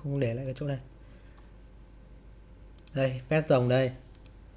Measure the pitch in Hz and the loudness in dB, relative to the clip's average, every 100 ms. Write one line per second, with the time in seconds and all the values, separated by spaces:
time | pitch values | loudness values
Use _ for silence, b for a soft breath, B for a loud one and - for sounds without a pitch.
0 | 143 139 120 117 135 123 143 131 - - | -4 0 0 -2 -6 -6 -4 -6 -8 -20
1 | b b b b b - - - - - | b b b b b -20 -20 -20 -20 -20
2 | - - - - - - - - - 135 | -20 -20 -20 -20 -20 -20 -20 -18 -8 0
3 | 131 127 - 156 151 135 123 127 131 - | 0 0 0 0 4 4 6 4 2 -2
4 | - - - - - | -18 -20 -20 -20 -20